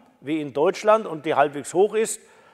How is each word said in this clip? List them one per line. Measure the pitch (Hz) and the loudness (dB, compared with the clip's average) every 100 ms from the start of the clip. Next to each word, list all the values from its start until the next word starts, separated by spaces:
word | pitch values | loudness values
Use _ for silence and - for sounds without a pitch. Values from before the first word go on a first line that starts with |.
| _ _ | _ _
wie | 131 156 | -8 -6
in | 147 | -4
Deutschland, | 131 170 185 214 220 190 | 0 0 2 2 2 0
und | 160 | -8
die | 151 139 | -2 2
halbwegs | 147 143 123 | 2 0 -4
hoch | 170 202 | 0 0
ist, | 214 220 - _ _ _ | 0 -4 -6 _ _ _